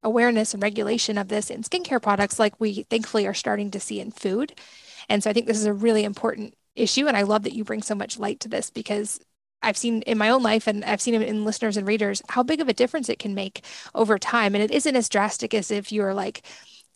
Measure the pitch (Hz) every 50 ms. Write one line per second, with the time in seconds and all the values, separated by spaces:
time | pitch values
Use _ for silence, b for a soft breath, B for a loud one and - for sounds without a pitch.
0 | - 220 220 240 240 247 240 220 220 - - 202 196 214 208 220 214 208 226 220
1 | - - 214 208 202 190 214 214 214 - - - 226 - - 359 359 - 277 240
2 | - 214 202 196 202 196 - - 220 208 - _ 226 214 202 190 - _ - 233
3 | 220 - - 220 202 196 202 - - - 208 202 208 202 196 196 - - 214 202
4 | 185 214 220 - - 202 185 220 277 302 - B B B B B B B B B
5 | B B 202 208 202 220 208 233 240 247 226 214 214 208 208 196 214 233 220 214
6 | 208 208 202 - - 226 - 214 208 - _ _ _ _ _ - 226 202 - -
7 | 277 302 254 202 202 196 214 214 202 247 - 220 214 - 220 214 208 - 214 202
8 | 202 208 - 233 208 208 214 - - 214 226 208 - - _ 226 214 - 208 208
9 | 208 214 - - _ _ _ _ _ _ _ _ - 226 202 - - 240 233 220
10 | - - 233 220 214 220 240 269 247 220 214 220 - 226 208 208 208 - 214 202
11 | - 247 233 220 214 - 214 214 214 214 214 - - 220 196 214 196 196 214 220
12 | 214 202 202 196 - - - 254 254 254 320 302 320 262 220 - 247 247 - 320
13 | 254 220 233 - - 208 196 196 196 196 _ - B B B B B B B -
14 | 226 208 220 190 - - - 240 220 202 202 202 208 214 - 285 - 311 269 254
15 | 226 - - 208 202 214 - - - 220 - 214 185 - 214 202 202 - 208 214
16 | 202 196 190 202 190 220 214 - B B B B B B B B B B _